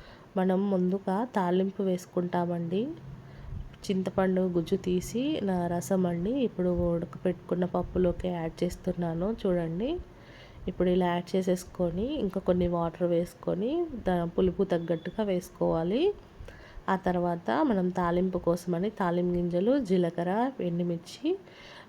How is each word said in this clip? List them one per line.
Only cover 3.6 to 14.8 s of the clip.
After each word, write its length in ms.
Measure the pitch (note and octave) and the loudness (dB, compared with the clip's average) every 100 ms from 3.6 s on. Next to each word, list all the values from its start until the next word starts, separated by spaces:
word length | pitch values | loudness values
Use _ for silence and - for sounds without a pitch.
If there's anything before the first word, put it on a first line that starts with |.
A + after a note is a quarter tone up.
| - - - | -12 -8 -2
చింతపండు 520 | F#3+ F#3 G3 F#3+ F#3 | -2 0 2 2 4
గుజ్జు 340 | F#3 F3 E3 F#3+ | 2 0 0 0
తీసి 640 | F3+ F3+ - A3+ C#4 D#4 | 2 0 0 -2 0 0
నా 240 | G3 F3+ F3 | 0 0 0
రసం 380 | F3 - F#3+ F3 | -2 0 2 2
అండి, 260 | E3+ F#3+ | 0 0
ఇప్పుడు 640 | C#4 A3 - F3+ F3 E3+ E3+ | 0 0 2 0 2 2 0
ఉడకపెట్టుకున్న 720 | E3+ - F#3 F3+ - F3+ F3 | -2 -4 -2 -2 -2 0 0
పప్పులోకి 600 | F3+ F3 F#3 F3+ F3 F3+ | 0 0 2 2 2 -2
యాడ్ 360 | F3 D#3+ - | -2 -4 -2
చేస్తున్నాను 720 | F3+ - F#3 F3 E3+ E3 F#3+ A3+ G3 | -2 -2 -4 -2 -2 -2 -2 0 0
చూడండి. 540 | F3 E3 E3+ B3 F4+ - - - - - - - | 0 0 -2 -2 -4 -8 -16 -20 -20 -20 -12 -6
ఇప్పుడు 220 | - F3+ | 0 4
ఇలా 160 | F3+ F3+ | 4 4
యాడ్ 300 | F3 F3 F#3+ | 2 0 0
చేసేసుకొని, 720 | F#3 F3+ - - F3 F3 A#3+ | 2 0 -2 -2 0 0 -2
ఇంకా 260 | D4+ G3 F#3+ | -2 -2 0
కొన్ని 280 | F#3 F3+ F3 | 2 2 2
వాటర్ 360 | F3 E3+ - | 2 0 0
వేసుకొని, 840 | F3 E3+ F3 - - E3+ A3+ E4+ E4 A#3+ F#3 | 2 2 0 -4 -4 -2 0 0 -2 -4 0
దా-, 180 | F3+ E3+ | 0 0
పులుపు 380 | G3 F#3 F3+ | 2 2 2
తగ్గట్టుగా 600 | F#3+ F3 | 0 0